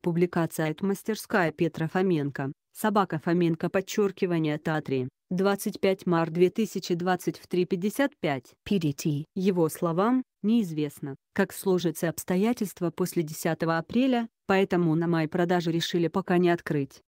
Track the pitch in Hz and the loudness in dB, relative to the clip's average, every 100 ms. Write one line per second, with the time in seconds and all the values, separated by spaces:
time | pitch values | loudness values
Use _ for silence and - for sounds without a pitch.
0 | - 165 175 175 160 - 156 156 196 196 | -2 0 0 0 -2 -2 -4 -2 -2 -2
1 | - 214 - 214 165 - 165 - 160 190 | -4 -8 -2 0 0 0 -2 -2 -4 0
2 | 190 165 143 127 139 - _ - 220 208 | 2 2 0 -4 -8 -8 _ -4 0 2
3 | 185 160 - 175 170 160 170 196 190 - | 0 -2 0 2 2 0 0 -2 -2 0
4 | 202 190 185 170 156 151 - 156 151 135 | 0 0 0 0 0 -2 -2 -4 -2 -2
5 | 127 _ _ 180 190 202 220 - 196 190 | -4 _ _ 0 0 0 -4 -2 0 0
6 | - 165 165 165 180 180 214 196 - 175 | 2 2 2 4 2 2 -2 -4 -4 -2
7 | 180 180 - 156 - 180 180 185 202 - | 0 0 -2 -6 -4 -2 0 0 -2 -2
8 | 277 _ 165 135 - _ - 202 156 139 | -4 _ -4 -4 -6 _ -2 0 0 -2
9 | 170 143 156 - 185 180 160 - 175 160 | -2 -2 -4 -2 0 2 0 0 -2 0
10 | 208 254 254 _ 202 233 190 156 147 - | 2 0 -2 _ 0 2 2 -2 -4 -6
11 | 143 139 _ - 190 - - 180 165 151 | -12 -12 _ -2 -2 0 0 2 0 -2
12 | 170 - - 185 214 247 202 - 170 - | -4 -4 -2 0 0 0 -4 -4 -6 -2
13 | 180 - 156 156 175 160 165 165 160 240 | -4 -2 -4 -2 -4 -2 0 -2 -2 0
14 | 269 240 226 _ - 190 196 180 170 156 | 2 0 -2 _ 0 2 4 2 2 2
15 | 170 170 156 180 175 180 165 165 - 175 | 2 0 0 0 2 2 0 -2 0 0
16 | 165 196 185 180 175 170 - 151 135 - | 0 0 2 4 4 2 0 -2 -2 -8
17 | _ | _